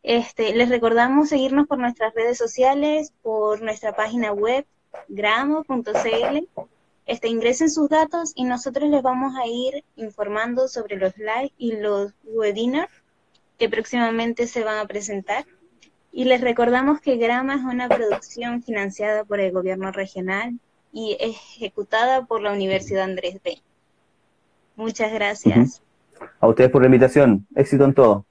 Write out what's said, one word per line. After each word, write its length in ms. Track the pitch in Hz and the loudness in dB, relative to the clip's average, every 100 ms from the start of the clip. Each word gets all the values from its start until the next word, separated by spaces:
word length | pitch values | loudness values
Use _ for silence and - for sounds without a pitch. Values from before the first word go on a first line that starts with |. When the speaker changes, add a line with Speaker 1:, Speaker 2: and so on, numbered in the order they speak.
Speaker 1:
Este, 520 | - 233 233 - 220 | 0 -2 -2 -4 -2
les 140 | 226 240 | 2 2
recordamos 600 | 247 226 233 240 277 302 | 2 2 2 2 2 2
seguirnos 380 | 294 262 269 294 | 0 0 0 0
por 120 | 269 | 0
nuestras 360 | 247 240 220 | -4 -2 -4
redes 240 | 226 226 240 | -2 -2 -2
sociales, 720 | 254 - 254 277 302 302 302 _ | -4 0 2 2 0 -2 -4 _
por 400 | 226 220 214 214 | -6 -2 -2 -2
nuestra 320 | 226 214 220 | -6 -6 -6
página 380 | 208 214 240 214 | -4 -4 -2 -2
web, 340 | 202 214 254 285 _ _ - - | -2 0 -2 -4 _ _ -20 -16
gramo 560 | 196 208 226 277 311 | -4 0 0 0 -2
punto 280 | 311 262 233 | -2 -6 -4
c 160 | 214 226 | -4 -2
l. 360 | 226 - 294 359 - - _ _ _ - | -2 -2 -2 -6 -14 -16 _ _ _ -10
Este, 220 | 240 226 | -6 -4
ingresen 400 | 226 233 254 320 | 0 0 2 0
sus 200 | 311 285 | 0 2
datos 440 | 311 311 339 330 - | 2 2 -2 -6 -6
y 80 | |
nosotros 440 | 254 247 277 269 294 | -4 -4 -6 -2 0
les 140 | 294 | 2
vamos 320 | 254 254 269 262 | 0 -2 -4 -4
a 100 | 233 | -6
ir 380 | 240 254 285 _ - | -4 -4 -6 _ -14
informando 720 | 220 202 202 208 233 240 262 | -14 -8 -6 -4 -4 -2 -2
sobre 280 | 254 208 202 | -4 -10 -4
los 200 | 190 196 | -4 -4
live 340 | 214 226 277 _ | -6 -4 -6 _
y 140 | 240 | -6
los 400 | 220 208 202 202 _ | -4 -2 -2 -4 _
webinars 680 | - 220 214 202 240 285 381 _ _ _ _ _ _ _ | -8 -2 -2 0 -2 -2 -4 _ _ _ _ _ _ _
que 100 | 226 | -2
próximamente 760 | 220 226 247 233 226 233 233 240 | -2 -4 -2 0 0 -4 -2 -4
se 160 | 247 | -4
van 160 | 220 214 | -4 -4
a 80 | 208 | -6
presentar. 580 | 208 202 202 190 214 294 _ _ _ _ _ _ | -8 -8 -10 -6 -6 -6 _ _ _ _ _ _
Y 120 | - | -2
les 160 | 254 254 | 2 4
recordamos 600 | 247 240 233 247 269 294 | 2 2 2 4 2 2
que 160 | - 247 | 0 0
Grama 380 | 233 247 262 277 | 2 0 -2 -4
es 60 | |
una 260 | 254 247 247 | -4 -4 0
producción 760 | - 226 196 - 233 240 240 | 0 0 -2 -6 -10 -6 -6
financiada 600 | 240 220 196 196 208 214 | -6 -6 -6 -4 -4 -4
por 160 | 208 208 | -4 -2
el 100 | 190 | -2
gobierno 400 | 185 185 190 190 | -2 -4 -4 -6
regional 680 | 196 190 190 185 190 240 240 _ _ _ | -6 -8 -8 -6 -6 -6 -10 _ _ _
y 240 | 214 220 - | -10 -8 -4
ejecutada 1080 | 226 220 - - 214 - 196 220 247 262 247 | -4 -6 -18 -14 -12 -10 -4 0 2 0 0
por 160 | 220 | -4
la 100 | 208 | -2
Universidad 520 | 202 190 190 190 196 | -2 -2 -2 -2 -2
Andrés 360 | 190 185 180 190 | -2 -4 -8 -8
Bello. 200 | 180 - _ _ _ _ _ _ _ _ _ _ _ - | -10 -10 _ _ _ _ _ _ _ _ _ _ _ -10
Muchas 360 | 226 214 220 | -8 -4 -4
gracias. 680 | 220 202 208 - - 247 - _ _ _ _ | -2 -4 0 2 4 2 0 _ _ _ _
Speaker 2:
Ujú. 100 | - _ | -20 _
A 80 | 113 | 4
ustedes 220 | 113 127 | 6 6
por 120 | 131 | 8
la 40 | 127 | 8
invitación. 600 | 131 127 147 135 101 101 | 8 6 6 6 4 0
Éxito 300 | - 139 139 | 0 2 6
en 100 | 139 | 6
todo. 320 | 139 123 101 - | 8 6 6 0